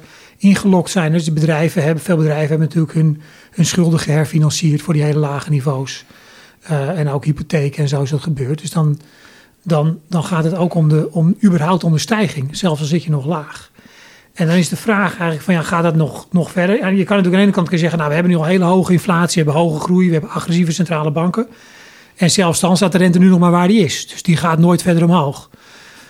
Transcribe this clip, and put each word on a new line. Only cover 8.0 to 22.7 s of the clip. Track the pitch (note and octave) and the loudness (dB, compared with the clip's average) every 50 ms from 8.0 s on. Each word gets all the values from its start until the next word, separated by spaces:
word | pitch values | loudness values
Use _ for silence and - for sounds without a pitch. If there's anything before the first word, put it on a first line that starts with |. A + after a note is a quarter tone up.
is | C#3+ C3 | -2 -2
dat | D3+ C3+ | -4 -4
gebeurd. | - E3+ D3 C3 B2+ B2 D3+ D3+ | -4 -6 -4 -4 -4 -4 -4 -6
Dus | - D#3 | -6 -4
dan, | - F3 D3+ D3+ D3 D3+ - - _ _ - - - - - _ _ _ | -2 0 0 0 0 -2 -8 -18 _ _ -20 -20 -20 -20 -20 _ _ _
dan, | _ F3 E3+ D3+ D3+ D#3+ E3 - - _ | _ -2 0 0 0 -2 -2 -6 -8 _
dan | F3 E3+ C#3 | -4 -4 -4
gaat | - F#3 D#3+ D#3 | -2 -2 -2 0
het | E3 F#3+ | -2 -2
ook | E3+ F3+ E3+ - | -2 -2 -2 0
om | E3+ D#3 D3+ | 0 2 2
de, | D#3 D#3 - A4 | 2 0 0 -2
om, | - E3+ D#3+ E3+ G#3 - A3 | -2 0 0 0 2 2 2
überhaupt | G3 F3 D#3 D3+ F3 F#3+ E3+ - | 2 2 2 0 0 0 0 0
om | E3+ | 0
de | D#3 D3 | 0 0
stijging, | - - A3+ G#3+ G#3 C#3+ - D3 C3 C#3+ - | 0 -2 -2 -2 -2 -2 -2 -6 -8 -8 -6
zelfs | - G3+ F3 D3+ C#3+ | -4 -2 -2 -2 -2
al | D#3 | -2
zit | C#3 E3+ E3+ - | -2 -2 -2 -2
je | D#3+ | -2
nog | D3+ C#3 B2+ | -4 -2 -2
laag. | D3+ F3 D3+ C#3+ - - - - _ _ - _ - - - - - - - _ _ _ | -4 -6 -6 -8 -12 -16 -20 -20 _ _ -20 _ -20 -20 -20 -20 -20 -20 -20 _ _ _
En | - E3+ | -2 0
dan | D#3+ E3+ | 2 2
is | F3+ E3 - | 2 2 0
de | F3+ | -4
vraag | - - A3+ G#3 G3 G3+ E3+ | -4 -2 -2 0 0 0 -2
eigenlijk | - - E3+ E3 D#3+ D3 | -2 -4 -4 -4 -4 -4
van, | - - F3+ | -2 -2 0
ja, | E3 | 0
gaat | D3 - F#3 E3+ | 0 -2 -2 0
dat | E3+ E3+ D#3+ | 0 2 2
nog, | D#3+ D#3 B2 - - - _ | 0 -2 -2 -4 -12 -10 _
nog | - F3 D3 - | -2 -2 -2 -2
verder? | - F#3 F3 F#3 G#3+ C#4+ | -2 -2 0 0 0 0
En | C#4 F#3+ F#3+ | 0 0 0
je | G3 F3 | 0 0
kan | - G3+ | 0 0
natuurlijk | G3+ F#3 | 0 2
aan | F3+ F3 G3 G3+ G3+ | 2 2 2 2 2
de | F#3+ G3 | 2 0
ene | E3+ D3 | -2 0
kant | F3+ D#3+ | 0 0
zeggen, | E3+ D#3+ E3 E3 | 0 0 -2 -2
nou, | D3+ D3 | -2 -2
we | D3 | 0
hebben | E3 F3+ F#3+ | 0 2 2
nu | F3 D#3+ | 2 2
al | D3+ | 0
hele | E3 F#3+ F#3+ F3 | 0 0 2 2
hoge | E3+ F#3 F#3+ - - | 2 2 2 2 2
inflatie, | F#3 D#3 - - F3 E3 F3 D#3+ - E3+ D#3 | 0 0 2 0 0 0 0 0 0 0 0
we | D3+ | 0
hebben | C#3 E3 E3+ E3 | 2 0 0 0
hoge | D3+ D3+ | -2 -4
groei, | - F3 F3+ F#3 F#3 | -2 0 2 2 4
we | F3 | 2
hebben | E3 D3+ D3 - | 0 0 -2 -4
agressieve | - E3 - - E3+ F3 F3+ D#3+ | -8 -8 -4 -2 0 0 0 0
centrale | D#3 - E3+ - E3 D3+ D3+ D#3 | 0 -2 -2 -2 -2 -2 -2 -2
banken. | C#3+ E3 E3+ F#3 - A3+ A3+ - - - - - - - - - - - - _ _ | -2 0 -2 -2 -2 -2 -6 -6 -10 -20 -20 -20 -20 -20 -20 -20 -20 -20 -20 _ _
En | - F#3 D#3 | 0 0 2
zelfs | - G#3 F#3 E3+ D3+ - | 2 2 0 0 0 0
dan | - E3+ | 2 2